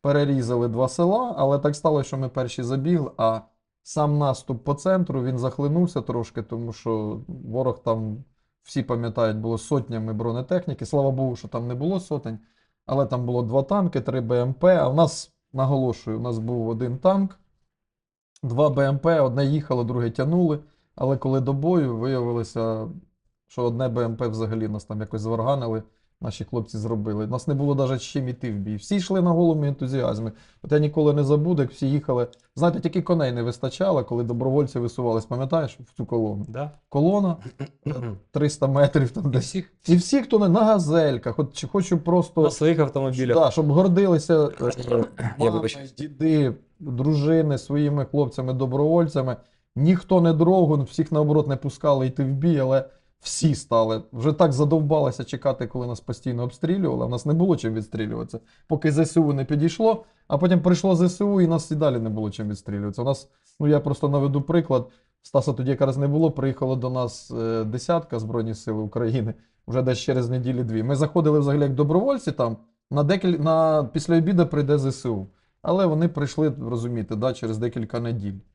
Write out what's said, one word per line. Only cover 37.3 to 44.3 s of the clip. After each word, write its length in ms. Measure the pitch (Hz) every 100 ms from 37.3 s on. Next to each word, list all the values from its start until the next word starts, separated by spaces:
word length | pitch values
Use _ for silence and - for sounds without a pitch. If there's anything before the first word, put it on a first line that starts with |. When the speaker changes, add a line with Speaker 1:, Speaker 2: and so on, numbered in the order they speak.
| 165 123 -
Speaker 2:
<clears throat> 260 | 139 _ -
Speaker 1:
е, 60 | 147 117 95 _
триста 360 | 147 147 147 135
метрів 440 | 135 143 151 127
там 160 | - 156
Speaker 2:
І 20 |
Speaker 1:
десь. 160 | 127
Speaker 2:
всіх 280 | - 190 - _ -
Speaker 1:
І 80 | 175
всі, 260 | 175 277
хто 160 | 233 220
не, 100 | 202
на 120 | 185
газельках, 800 | 220 214 156 165 156 123 123 110
от 140 | - -
чи 100 | -
хочу 300 | 202 180 170
просто 440 | 165 175 175 -
Speaker 2:
На 80 | 156
своїх 280 | - 151 160
автомобілях. 580 | 143 139 135 127 127 160
Speaker 1:
Да, 140 | 151
щоб 160 | - 151
гордилися, 720 | 143 190 175 196 165 -